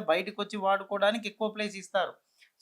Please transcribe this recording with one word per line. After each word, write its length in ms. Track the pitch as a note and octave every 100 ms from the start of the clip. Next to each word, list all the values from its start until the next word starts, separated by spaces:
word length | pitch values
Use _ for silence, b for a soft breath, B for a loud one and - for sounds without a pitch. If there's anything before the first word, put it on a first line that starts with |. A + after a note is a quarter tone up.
బయటకు 340 | D#3+ E3+ F#3+ G#3
వచ్చి 180 | G3+ G#3+
వాడుకోవడానికి 680 | F#3+ G3 G3 G3+ G3+ A3+ G#3
ఎక్కువ 200 | - G#3+
ప్లేస్ 280 | G#3 G#3 F#3+
ఇస్తారు. 380 | F#3+ G3 E3+ - _ b b _